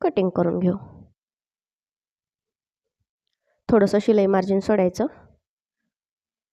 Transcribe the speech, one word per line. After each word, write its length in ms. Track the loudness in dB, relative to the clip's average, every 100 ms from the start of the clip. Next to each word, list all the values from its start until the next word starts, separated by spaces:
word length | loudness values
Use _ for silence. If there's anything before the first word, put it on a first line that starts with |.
कटिंग 300 | -4 0 -2
करून 280 | 0 -2 0
घेऊ. 180 | -2 -2 -10 -20 -20 _ _ _ _ _ _ _ _ _ _ _ _ _ _ _ _ _ _ _ _ _ _ _ _ _ 0
थोडंसं 300 | 2 2 0
शिलाई 280 | 2 2 2
मार्जिन 340 | 0 0 -2
सोडायचं 460 | 0 0 0 -2 -6 -8 -20 _ _ _ _ _ _ _ _ _ _ _ _